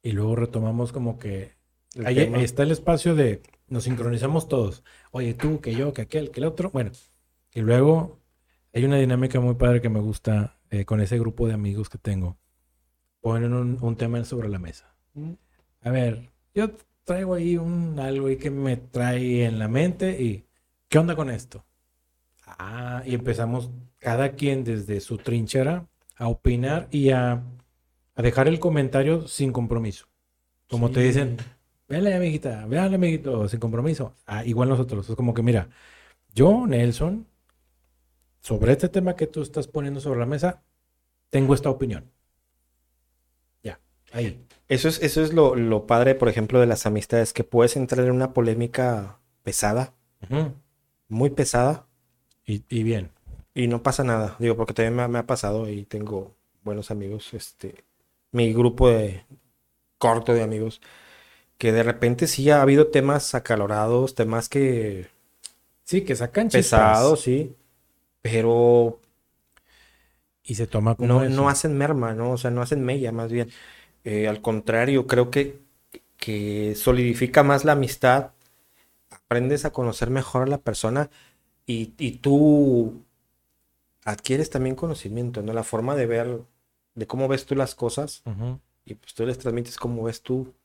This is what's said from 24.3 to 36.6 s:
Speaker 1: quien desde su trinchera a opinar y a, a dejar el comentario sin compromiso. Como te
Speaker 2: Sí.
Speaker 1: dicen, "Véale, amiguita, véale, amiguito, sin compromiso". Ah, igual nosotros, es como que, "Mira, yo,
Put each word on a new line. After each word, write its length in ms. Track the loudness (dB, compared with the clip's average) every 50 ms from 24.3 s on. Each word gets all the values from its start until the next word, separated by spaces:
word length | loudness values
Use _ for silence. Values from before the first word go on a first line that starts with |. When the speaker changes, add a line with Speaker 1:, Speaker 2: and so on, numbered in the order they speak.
| -2
Speaker 1:
quien 320 | -2 -2 0 0 0 -2
desde 360 | -2 -4 -4 -4 -4 -6 -6
su 160 | -4 -6 -10
trinchera 680 | -8 -4 -2 -2 -2 -2 0 0 0 2 2 0 -4 -6 _ _ _ _ _ _
a 120 | _ -4 -4
opinar 600 | -4 0 _ 0 2 2 0 -2 -2 -4 -4 -4
y 200 | -2 2 4 4
a, 320 | 4 4 2 0 -2 -2 -4 -10 -16 -20 _ _ _ _ _ _ _ _ _ _ _
a 80 | 0 0
dejar 260 | 2 2 4 4 4
el 120 | 2 2
comentario 640 | 0 0 2 2 0 2 0 0 2 2 0 0 -2 -8
sin 240 | -6 -4 -2 -2 0
compromiso. 540 | -2 -2 -2 -2 -4 -4 -6 -8 -10 -16 _ _ _ _ _ _ _ _ _ _ _ _ _
Como 220 | -2 0 0 2
te 100 | 2 4
Speaker 2:
Sí. 60 | 4 4
Speaker 1:
dicen, 280 | 4 2 0 0 -4 -6 -10 -14 -18 _ _ _ _ _ _ _
"Véale, 260 | -4 0 0 0 2
amiguita, 520 | 0 0 0 -2 -4 -4 -6 -8 -8 -6
véale, 300 | -4 -2 0 0 2 2
amiguito, 520 | 2 2 2 0 -2 -2 -4 -2 -2 -2 -2
sin 120 | -2 -4
compromiso". 540 | -4 -4 -4 -2 -2 -2 -2 -2 -6 -10 -10 _ _
Ah, 180 | -10 -8 -6 -4
igual 240 | -2 0 0 2 2
nosotros, 400 | 2 0 0 -2 -4 -8 -6 -8
es 80 | -6
como 160 | -2 -2 -2 0
que, 80 | 0 2
"Mira, 260 | 2 2 2 0 -4 _ _ -20 -20 -20 -20 _ _ _ _ _ _ _
yo, 320 | 6 6 6 6 6